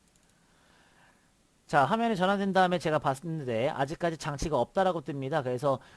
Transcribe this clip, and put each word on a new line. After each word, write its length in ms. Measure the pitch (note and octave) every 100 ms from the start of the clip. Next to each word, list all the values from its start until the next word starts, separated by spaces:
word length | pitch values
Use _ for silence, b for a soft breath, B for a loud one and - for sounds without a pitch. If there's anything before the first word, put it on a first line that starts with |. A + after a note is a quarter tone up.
| _ _ b b b b b b b b b b b _ _ _ -
자, 180 | D3+
화면이 320 | - A3+ A#3 F#3+
전환된 380 | F#3 G3+ G3
다음에 240 | F#3 F3+ F3+
제가 200 | E3 D3+
봤는데 720 | D3 C3+ E3 D#3+ B2+ A2 C3+
아직까지 480 | - C#3 E3+ E3+ E3
장치가 420 | D#3 C#3+ E3+ D3
없다라고 440 | A#2+ - F#3 E3
뜹니다. 400 | C3+ C#3 C3+ D#3
그래서 360 | B2+ B2 C#3+ B2 B